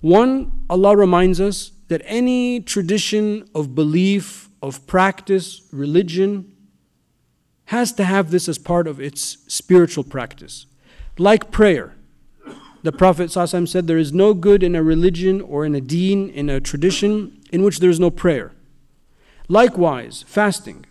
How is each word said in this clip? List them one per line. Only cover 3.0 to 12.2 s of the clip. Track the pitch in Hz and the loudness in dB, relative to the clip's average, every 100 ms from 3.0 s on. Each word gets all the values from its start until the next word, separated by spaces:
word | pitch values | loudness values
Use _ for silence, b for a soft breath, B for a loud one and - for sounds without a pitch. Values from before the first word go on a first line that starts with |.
| - 214 214 208 - | -2 -2 -2 -4 -8
of | 160 147 | -8 -6
belief, | 127 151 156 190 202 - - - _ | -2 0 2 2 0 -4 -18 -20 _
of | 139 135 _ | -14 -14 _
practice, | 185 190 190 - 190 170 - _ | 0 0 -2 -2 -2 -2 -18 _
religion, | 139 143 160 190 170 196 202 180 _ _ _ _ _ _ _ _ _ _ _ _ | -10 -2 0 -2 -2 -2 -4 -12 _ _ _ _ _ _ _ _ _ _ _ _
has | 226 247 | -4 -4
to | 233 | -2
have | 190 196 175 | 0 0 0
this | 180 170 | -2 -2
as | 156 | -10
part | - 175 165 | -2 -2 -2
of | 139 | -6
its | 139 139 - - _ | -12 -10 -12 -14 _
spiritual | - - 180 170 - | -12 4 4 4 0
practice. | 135 135 117 - - - - _ b b b - | -8 -8 -10 -14 -20 -20 -20 _ b b b -2
Like | 185 214 - | 2 2 0
prayer. | - 214 156 95 - - _ | 2 2 2 -2 -16 -20 _